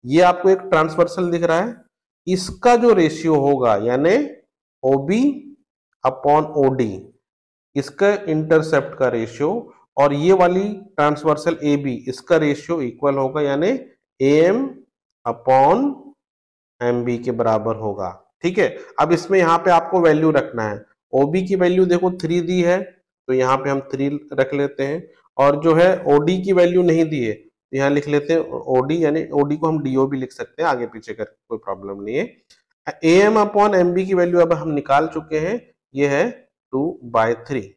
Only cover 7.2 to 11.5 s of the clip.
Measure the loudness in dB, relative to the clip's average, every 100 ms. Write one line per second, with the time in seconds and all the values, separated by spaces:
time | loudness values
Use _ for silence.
7.2 | _ _ _ _ _ -8 -8 0 0 0
8.2 | -2 -4 2 2 2 -2 -2 -4 -2 -2
9.2 | -6 -4 -4 -4 -10 _ _ 0 0 2
10.2 | 2 4 4 2 -2 -8 -10 -2 0 0
11.2 | -2 -2 -2